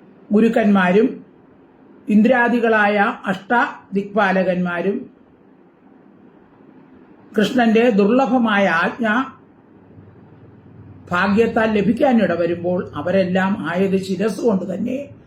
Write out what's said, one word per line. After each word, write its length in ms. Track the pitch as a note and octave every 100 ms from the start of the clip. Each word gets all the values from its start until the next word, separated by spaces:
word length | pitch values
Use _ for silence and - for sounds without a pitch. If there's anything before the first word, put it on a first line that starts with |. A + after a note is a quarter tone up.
| - - -
ഗുരുക്കന്മാരും 920 | G#3 A3+ A#3+ G#3 G3 F3+ G3 B3 - - - - - - _ - - -
ഇന്ദ്രാദികളായ 1040 | G#3+ A3+ B3 A#3+ A#3+ A3+ A3 G#3 G#3 A3 - G#3+
അഷ്ടദിക്പാലകന്മാരും 1800 | F#3 - B3 D4 - - G3 G3+ G#3+ G3 F#3 F3+ F3+ F3+ F3 F#3+ A#3+ - _ _ _ _ _ _ _ _ - - - - - _ - - - - - - - - -
കൃഷ്ണന്റെ 500 | G3 B3 A#3 A3 A#3+
ദുർലഭമായ 800 | G3+ G3+ B3 B3 B3 A3+ G3+ G3
ആജ്ഞ 560 | E3 F#3+ - A3 A3+ C4+ - - - _ - - - - - - - - - - - - - -
ഭാഗ്യത്താൽ 680 | F3 G3 G3+ A3+ A#3 A3 G#3
ലഭിക്കാനിട 560 | F#3+ - C#4+ A#3 F#3
വരുമ്പോൾ 580 | E3+ E3+ F3 F3 F3+ - -
അവരെല്ലാം 720 | F3 F#3+ F3+ F#3 F#3+ G3+ D#3
ആയത് 340 | F3 G3 F#3+
ശിരസ് 380 | F#3 F3 G#3+ -
കൊണ്ട് 320 | B3 F#3+ -
തന്നെ 360 | E3+ B3 C4+ - -